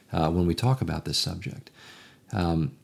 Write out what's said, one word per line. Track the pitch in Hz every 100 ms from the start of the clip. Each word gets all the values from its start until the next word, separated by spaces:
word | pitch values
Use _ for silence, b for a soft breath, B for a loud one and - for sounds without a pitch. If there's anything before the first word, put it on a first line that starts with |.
| -
uh, | 87 80
when | 87 87
we |
talk | 85 120 131
about | 80 80
this | 78 -
subject. | 87 87 - 67 - B B B B B -
Um, | 98 85 82 76 -